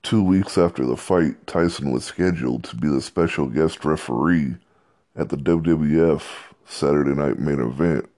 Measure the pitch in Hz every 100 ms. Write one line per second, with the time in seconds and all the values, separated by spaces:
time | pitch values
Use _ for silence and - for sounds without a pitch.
0 | - 113 95 95 95 - 85 78 64 64
1 | - 92 78 - - 87 85 - 69 62
2 | - - 90 85 62 62 - 58 76 67
3 | - - 85 - 69 62 80 - 73 80
4 | - 60 78 85 69 90 _ _ _ _
5 | _ - - 71 69 85 82 80 76 80
6 | 82 76 - - - _ _ - 71 73
7 | 69 69 71 - 73 71 60 65 85 76
8 | -